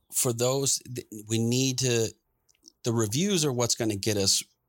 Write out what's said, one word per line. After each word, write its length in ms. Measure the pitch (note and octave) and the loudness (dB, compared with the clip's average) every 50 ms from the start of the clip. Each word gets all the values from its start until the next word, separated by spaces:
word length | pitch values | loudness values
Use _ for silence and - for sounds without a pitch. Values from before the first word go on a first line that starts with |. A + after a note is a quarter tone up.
| _ _ | _ _
For 200 | - - - B2+ | -4 -2 0 0
those, 480 | A#2 A2+ B2 B2+ C3+ C#3 C#3 C3 - - - B2+ | 0 2 0 2 2 0 0 0 -2 -2 -4 -10
th-, 140 | B2 A#2+ - - G#2+ A2 A2 G#2+ | -12 -12 -12 -12 -16 -16 -6 -2
we 100 | A2+ A2+ | 0 0
need 400 | A2+ A#2 B2 B2+ C3+ C3+ B2+ B2 | 2 2 2 2 0 0 0 0
to, 340 | C3 B2 A#2+ A#2 A2 G2 - _ _ _ _ _ _ _ _ _ _ - _ _ - | 0 2 2 2 2 0 -4 _ _ _ _ _ _ _ _ _ _ -20 _ _ -4
the 80 | B2 | -2
reviews 520 | A2+ A#2 A2+ G#2 A2 D3 F#3+ G#3 G3 E3 D3+ | 0 2 0 0 0 0 0 2 2 0 0
are 80 | C#3+ | 0
what's 220 | B2 A#2+ A#2+ A#2+ - | 0 0 0 0 0
gonna 220 | - A#2 A2 G#2 | 0 0 -2 -2
get 200 | G2 - A2 G#2 | -2 -2 0 0
us 260 | G2+ G2 F#2+ - - - - _ _ _ | 2 2 2 2 0 -2 -6 _ _ _